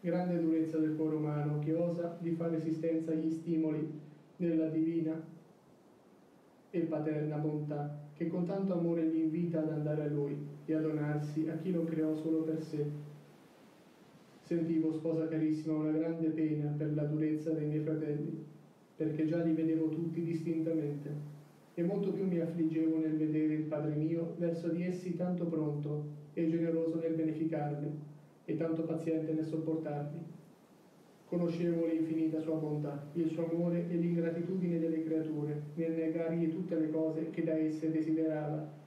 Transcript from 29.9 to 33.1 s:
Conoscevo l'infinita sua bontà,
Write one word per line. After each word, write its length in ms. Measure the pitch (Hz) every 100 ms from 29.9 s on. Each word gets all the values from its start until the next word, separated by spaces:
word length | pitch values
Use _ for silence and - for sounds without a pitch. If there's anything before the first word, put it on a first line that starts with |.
| 147 147 175 - - - - - - - - - - -
Conoscevo 600 | 175 170 170 175 165 165
l'infinita 520 | 160 160 160 160 156
sua 160 | 160
bontà, 500 | 156 151 147 147 143 -